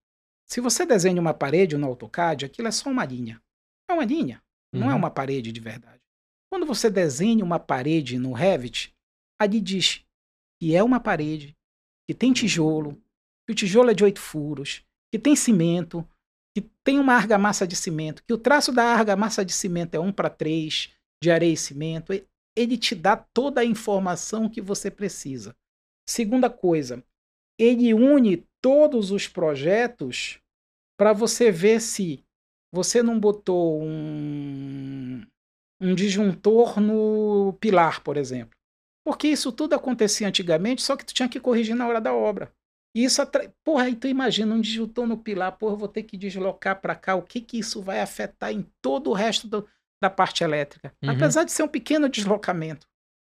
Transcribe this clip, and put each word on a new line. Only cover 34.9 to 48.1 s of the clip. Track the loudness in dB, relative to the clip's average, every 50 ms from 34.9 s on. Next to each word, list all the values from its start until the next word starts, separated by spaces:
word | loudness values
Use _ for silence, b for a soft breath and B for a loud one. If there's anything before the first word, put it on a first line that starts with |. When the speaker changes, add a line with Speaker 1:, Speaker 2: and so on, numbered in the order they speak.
| -10 -10 -10 -10 -10 -12 -14 -18 _ _ _ _ _ _ _ _ _ -2
Speaker 1:
um | 0 0 2
disjuntor | 2 2 0 0 2 2 0 0 2 2 4 6 6 6 4 4 2
no | 2 2 2 2 2 2 0 0 0 2 2 2 2 0 -2 -2
pilar, | 0 2 4 4 4 4 0 -4
por | -6 -6 -4
exemplo. | -4 -4 -4 -6 -10 -12 -14 _ _ _ _ _ _ _ _ _ _ -6
Porque | -6 -4 -2 0
isso | 0 0 0 -2 -4
tudo | -4 -4 -2 -2 -2
acontecia | -2 0 -2 0 0 0 0 0 0 -2
antigamente, | -2 -2 0 0 2 2 2 2 0 -2 -2
só | -2 -4 -4
que | -4 -6
tu | -6 -4
tinha | -4 -2
que | -4 -4 -4
corrigir | 0 0 2 2 2 0 -2
na | -2 -2
hora | -2 -2 -2
da | 0 0 0
obra. | 0 0 0 -2 -4 -8 -14 _ _ _ _ _ _ _ _ -2
E | 0 0
isso | 2 2 0
atra-, | 0 0 0 -2 -2 -4 -12 _ -2
porra, | 0 2 2 2
aí | 0 -2
tu | -2 -2
imagina | -2 -2 0 0 0 0 0 0 0 0
um | 0
disjuntor | 0 -2 -4 -6 -6 -6 -6 -4 -4
no | -4 -4
pilar, | -6 -6 -6 -4 -4 -4 -4 -6
porra, | -4 -4 -4 -4
eu |
vou | -4 -6 -8
ter | -8 -8 -10
que | -10 -12
deslocar | -10 -10 -8 -6 -4 -4 -4 -4 -4 -4 -4 -4 -4
pra | -4 -6 -6
cá, | -6 -2 -2 -2
o | -2
que | -4 -6 -10 -12
que | -10 -8 -8 -8
isso | -6 -6 -8 -10
vai | -8 -6 -4 -4
afetar | -4 -6